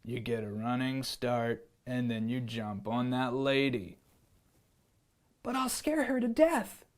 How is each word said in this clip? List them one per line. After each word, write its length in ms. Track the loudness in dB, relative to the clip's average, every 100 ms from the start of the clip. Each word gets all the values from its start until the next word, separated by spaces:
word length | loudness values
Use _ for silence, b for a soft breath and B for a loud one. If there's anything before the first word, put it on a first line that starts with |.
You 140 | -8 -8
get 240 | -2 -2
a 80 | -2
running 520 | -4 -2 -2 -2 -2
start, 640 | -6 -4 0 0 0 -2 -6 _ -6
and 240 | -2 0
then 180 | 0 0
you 120 | -2
jump 480 | -2 -4 -4 -4 -2
on 220 | 0 0
that 240 | 0 0
lady. 640 | 0 2 4 4 0 -6 -16 _ _ _ _ _ _ _ _ _ _ _ _ _ _
But 120 | -4 0
I'll 120 | 0
scare 360 | 0 0 2
her 160 | 2 2
to 80 | 2
death. 560 | 6 6 6 -2 -10 -20